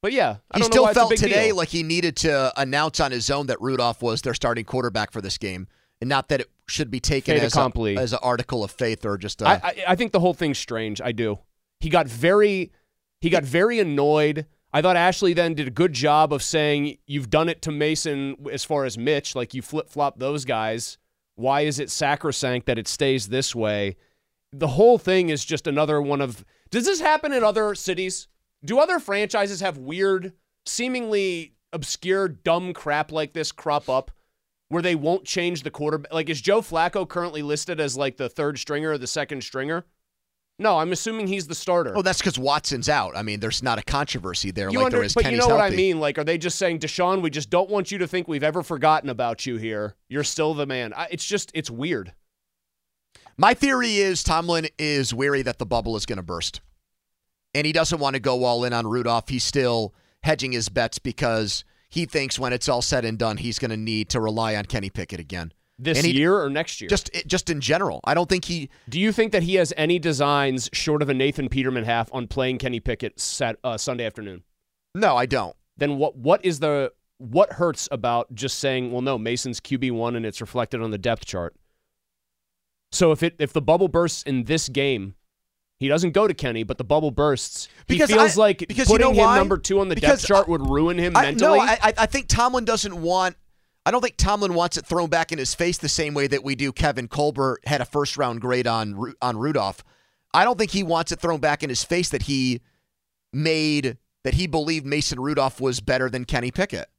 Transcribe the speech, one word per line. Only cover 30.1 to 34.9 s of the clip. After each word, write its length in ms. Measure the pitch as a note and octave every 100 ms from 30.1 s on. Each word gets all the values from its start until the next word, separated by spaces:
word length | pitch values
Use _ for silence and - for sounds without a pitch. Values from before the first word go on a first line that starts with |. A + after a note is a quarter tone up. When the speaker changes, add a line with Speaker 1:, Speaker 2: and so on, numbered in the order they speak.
| F#3+ F#3 - _ _ -
Speaker 1:
seemingly 880 | - B3 B3+ A#3 G#3 G3 E3+ D#3+ _ _
obscure, 540 | E3 C#3 - F3+ F#3+ F#3+
dumb 460 | B2 - E3 F3+
crap 380 | E3+ D3+ D3 D3+
like 220 | D#3 D3+
this 180 | E3 D3+
crop 380 | - D#3+ D3 -
up 220 | C3 C3+ - _ _ _ _ _
where 140 | E3
they 120 | F3